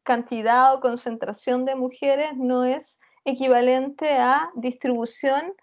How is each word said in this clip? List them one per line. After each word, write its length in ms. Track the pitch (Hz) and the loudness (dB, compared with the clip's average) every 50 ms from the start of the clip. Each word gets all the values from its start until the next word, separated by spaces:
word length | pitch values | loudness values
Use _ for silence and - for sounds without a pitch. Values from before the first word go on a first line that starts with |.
| _ | _
cantidad 680 | - 247 233 240 - 247 226 214 226 240 254 254 269 269 | -2 -2 -2 -2 -6 -8 -4 0 2 4 6 6 6 4
o 60 | 262 | 4
concentración 840 | 262 247 240 247 - 240 226 226 - - 214 - - 262 247 254 254 | 0 -2 -2 -2 -6 -10 -8 -8 -8 -8 -10 -8 -4 -2 -2 0 -2
de 100 | 269 269 | -2 -2
mujeres 560 | 262 254 254 254 - 285 277 269 277 302 302 285 | -4 -4 -6 -6 -4 -2 0 0 0 -2 -4 -4
no 280 | 254 262 247 254 247 254 | -4 -2 -2 0 0 0
es 360 | 254 262 311 302 - - _ _ _ _ _ _ | 0 -2 -2 -6 -12 -20 _ _ _ _ _ _
equivalente 840 | 269 262 254 262 262 247 240 247 247 254 262 269 277 285 - - 302 | -6 -4 -2 2 4 4 4 4 4 2 2 0 -4 -6 -4 -2 0
a 380 | 285 262 240 247 269 294 320 - - | 2 2 2 2 2 2 0 -4 -8
distribución 1000 | 240 233 254 247 - - 254 247 233 226 226 - - - 269 269 285 320 359 392 - | -6 -6 -6 -6 -4 -4 -4 -2 -2 -4 -8 -8 -4 -2 0 0 0 -2 -6 -10 -14